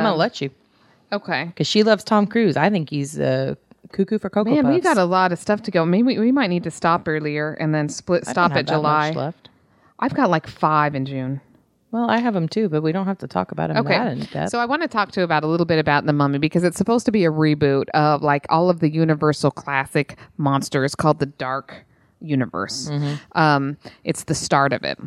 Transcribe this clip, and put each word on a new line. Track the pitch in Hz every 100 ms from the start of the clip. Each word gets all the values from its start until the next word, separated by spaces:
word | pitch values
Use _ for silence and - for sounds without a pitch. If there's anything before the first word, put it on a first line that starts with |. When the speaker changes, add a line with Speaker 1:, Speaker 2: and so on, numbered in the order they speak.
Speaker 1:
gonna | 220
Speaker 2:
Um, | 165
Speaker 1:
let | 196 -
you. | 135 - _ _ _ _ -
Speaker 2:
Okay. | 208 202 156 165 -
Speaker 1:
'Cause | 151
she | 214
loves | 214 208
Tom | - 214 202
Cruise. | 226 220 139
I | 165
think | 208 147
he's, | 147 139 147
uh, | 139 131 135 143 _ - -
cuckoo | - 196 214
for | 190
Cocoa | - 214
Speaker 2:
Man, | 294 254
we | 330
Speaker 1:
Puffs. |
Speaker 2:
got | 349 269
a | 180
lot | 185 185
of | 170
stuff | - 208
to | 226
go. | 185 165
Maybe | 180 240 233
we | 220
might | 277 214
need | 175
to | 170
stop | - 170 170 185
earlier | 156 151 147 151
and | - 156
then | 156 147
split, | 151 - 180
Speaker 1:
I | -
don't |
Speaker 2:
stop | 123 175
Speaker 1:
have | 147
Speaker 2:
at | 151
Speaker 1:
that | 156
much | 151 151 151
Speaker 2:
July. | 156 135
Speaker 1:
left. | - - _ _ _ _ -
Speaker 2:
I've | 247
got, | 285 233
like, | 165 -
five | - 165 156 147 143
in | 131
June. | 135 131 139 _ _ _ _ -
Speaker 1:
Well, | 226 233
I | 226
have | 240 196
'em | 160
too, | - 214
but | 156
we | 156
don't | 175 190
have | 196
to | 143
talk | 180 185
about | 156 160
'em | 160
Speaker 2:
Okay. | 143 180
Speaker 1:
that | 233
in | 131
depth. | 147 - 170
Speaker 2:
So | 240
I | 240
wanna | 285 330
talk | 226 202
to | -
you |
about | 175 160 156
a |
little | 170 165
bit | 160
about | 156 147 -
The |
Mummy | 147 143 139
because | 156 170 175
it's | 170
supposed | 196 233 233
to |
be | 214
a | 165
reboot | 156 156 151 147 139 -
of, | 156 151 147
like, | 147 143 -
all | 160 180
of | 170
the | 160
Universal | 156 165 151 151 147 147
classic | - - 139 135 156 139 - - -
monsters | 143 139 139 143 135 -
called | 160 147
the | 139
Dark | - 127 135 - - _ _ _ _
Universe. | 165 139 117 85 98 - 151
Speaker 1:
Mm-hmm. | 147 147 147 - -
Speaker 2:
Um, | 156 143 139 147 - -
it's | - 156 -
the | 151
start | - 151 139
of | 123
it. | 69 -